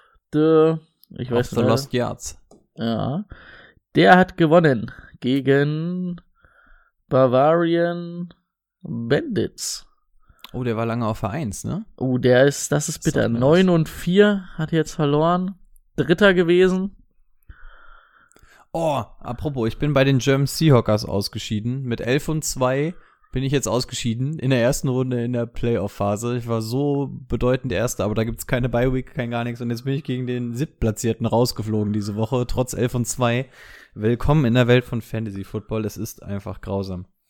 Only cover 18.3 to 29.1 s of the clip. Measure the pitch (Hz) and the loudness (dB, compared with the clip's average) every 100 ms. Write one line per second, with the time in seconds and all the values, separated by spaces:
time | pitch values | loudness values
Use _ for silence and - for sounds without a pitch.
18.3 | _ _ _ _ 165 165 135 107 - - | _ _ _ _ -4 -2 -2 -6 -12 -12
19.3 | - 156 131 113 - 147 135 135 135 123 | -8 -6 -2 -2 -2 0 4 4 4 4
20.3 | 135 139 - 160 123 107 107 117 98 98 | 2 2 2 6 6 6 0 0 -4 -4
21.3 | 110 - 107 117 131 127 113 - 143 - | -6 -6 -6 -4 -6 -6 -6 -2 -2 -2
22.3 | 156 - 135 127 135 156 - - _ _ | -4 -4 -2 0 0 -2 -6 -18 _ _
23.3 | 131 135 139 101 117 - - 117 117 135 | -6 -2 -2 0 -2 -2 -6 -4 -4 -4
24.3 | 160 131 131 117 143 143 127 131 123 120 | -4 0 2 2 2 0 -2 -2 -2 -2
25.3 | 123 117 - 117 113 101 - 101 104 117 | -4 -4 -4 -2 0 -2 -4 -2 -2 -2
26.3 | 123 117 117 110 127 143 143 139 135 131 | -4 -4 -4 -2 -2 0 -2 -4 -8 -6
27.3 | 117 123 131 131 87 120 - 98 107 113 | -2 0 0 -2 -2 -2 -2 -2 -2 -2
28.3 | 113 - 127 127 117 127 131 123 | -4 -4 -2 -2 0 0 -2 -6